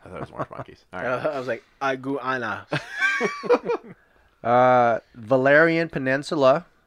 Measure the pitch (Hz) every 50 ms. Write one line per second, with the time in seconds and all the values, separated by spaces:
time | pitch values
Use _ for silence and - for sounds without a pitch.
0 | _ - 92 78 67 - - - 143 - - - - - - - _ _ - 92
1 | - 120 127 123 127 151 147 135 127 127 117 113 - _ _ _ - 135 135 131
2 | 127 135 139 135 123 127 131 127 120 110 101 101 - - - 147 - - - -
3 | - 1077 1077 1077 1077 - 1077 - - - 480 - - - 480 - - 233 180 -
4 | _ _ _ _ _ _ _ _ - 117 120 123 127 127 127 127 120 120 113 -
5 | - _ _ 123 113 104 135 131 127 139 143 151 165 165 165 165 170 160 - 156
6 | 135 131 131 139 147 - 180 156 139 131 135 160 175 - _ _ _